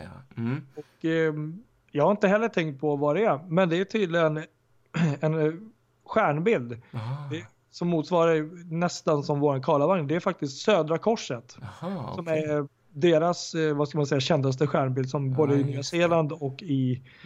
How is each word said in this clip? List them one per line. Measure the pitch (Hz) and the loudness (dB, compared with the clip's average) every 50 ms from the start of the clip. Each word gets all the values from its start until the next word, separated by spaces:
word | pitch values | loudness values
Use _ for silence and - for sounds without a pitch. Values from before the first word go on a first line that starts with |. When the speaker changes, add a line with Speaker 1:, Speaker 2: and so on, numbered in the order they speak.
| 76 | -14
Speaker 1:
ja. | - - 92 - _ - 117 | -16 -16 -20 -20 _ -8 -6
Mm. | 113 120 131 147 - - _ | -4 -2 -4 -4 -6 -12 _
Speaker 2:
Och, | 151 - _ _ _ - | -18 -18 _ _ _ -4
ehm, | 160 165 165 160 156 151 151 151 156 165 214 - _ _ _ _ _ | 0 0 2 2 0 0 -4 -6 -8 -10 -14 -18 _ _ _ _ _
jag | - 147 147 | 0 2 4
har | 185 | 4
inte | 208 202 214 185 | 4 4 4 4
heller | 202 214 233 220 | 4 2 2 0
tänkt | - 185 165 156 139 131 | 0 -2 -2 -2 -4 -2
på | 156 151 143 | -2 -2 0
vad | 139 147 147 151 | 2 2 0 2
det | 190 226 | 2 2
är, | 202 147 135 175 185 | 2 0 0 -2 -2
men | 156 185 190 165 | 2 2 2 2
det | 160 | 2
är | 180 196 | 0 -2
tydligen | - - 220 196 165 165 170 160 156 151 156 165 - _ _ _ _ _ _ | -2 -2 -2 -2 0 2 2 2 2 0 -2 -8 -12 _ _ _ _ _ _
<clears throat> | _ _ - 160 170 151 143 139 | _ _ -2 0 2 2 0 0
en, | 160 156 160 160 151 | -2 0 0 2 0
eh, | 156 165 180 220 220 - _ _ _ _ _ _ | 0 0 -4 -12 -20 -20 _ _ _ _ _ _
stjärnbild. | - - 220 202 160 143 156 170 233 214 147 120 120 117 117 - _ | -2 0 2 2 2 2 2 2 0 0 0 -2 -6 -10 -12 -14 _
Speaker 1:
Ah. | - 117 110 120 135 147 143 139 | -10 -8 -8 -6 -8 -8 -8 -8
Speaker 2:
Det, | 151 170 175 - _ _ _ _ | -10 -10 -10 -14 _ _ _ _
som | - - 180 175 | -10 -6 -2 -2
motsvarar | 170 156 147 - 180 165 165 165 160 156 156 160 180 175 175 175 160 | 0 -2 0 0 2 4 4 4 4 2 0 -4 -10 -16 -12 -8 -4
nästan | 170 175 170 - - - 175 156 143 | -2 -2 -2 -4 -2 0 0 0 2
som | 135 147 147 143 | 0 -2 0 2
våran | 143 147 135 131 | 2 2 2 0
Karlavagn. | 131 170 151 139 143 170 196 180 147 | 2 2 2 4 4 2 2 0 0
Det | 135 156 | -2 -2
är | 175 | -2
faktiskt | - 196 170 - 151 135 131 - | 0 -2 -2 -2 -6 -8 -6 -2
Södra | - 220 208 170 156 151 165 160 | 0 2 2 2 2 0 -2 0
Korset. | - 214 226 - - - 131 117 - - - - 127 101 - - | 0 0 0 0 -4 -8 -8 -10 -10 -16 -20 -18 -18 -18 -14 -12
Speaker 1:
Aha, | 160 185 196 160 113 - - | -10 -8 -8 -8 -8 -8 -8
Speaker 2:
Som | 185 170 | -8 -4
Speaker 1:
okej. | 165 156 156 156 | -2 -2 -2 0
Speaker 2:
är | 151 151 147 143 - _ _ _ _ - | -2 -2 -2 -4 -6 _ _ _ _ -4
deras, | 143 170 175 160 151 165 175 170 - - - - | 2 4 4 6 6 4 2 0 -2 -6 -6 -4
eh, | 165 160 151 147 | -2 0 0 2
vad | 143 147 143 | 0 0 0
ska | - 151 | 0 -2
man | 143 | 0
säga, | 135 156 135 | 2 2 0
kändaste | 131 - 170 143 131 135 131 - 156 | 2 2 2 2 2 0 0 0 0
stjärnbild | 143 - 160 135 131 127 135 131 131 | 0 2 0 0 0 -2 -2 -4 -4
som | - 147 135 135 | -4 -4 -2 -2
Speaker 1:
Ja, | 127 | 2
Speaker 2:
både | 139 151 139 143 | 2 2 4 4
i | 143 | 2
Speaker 1:
just | 135 143 | 2 0
Speaker 2:
Nya | - | -2
Speaker 1:
det. | 143 143 | -6 -6
Speaker 2:
Zeeland | - 175 170 175 170 170 165 156 143 | -4 0 2 2 4 4 2 2 0
och | 160 160 143 135 135 - | -4 -6 -8 -8 -8 -8
i | 202 170 139 135 131 127 123 131 - - - - - | -4 -2 -2 0 0 0 -2 -4 -8 -16 -20 -18 -14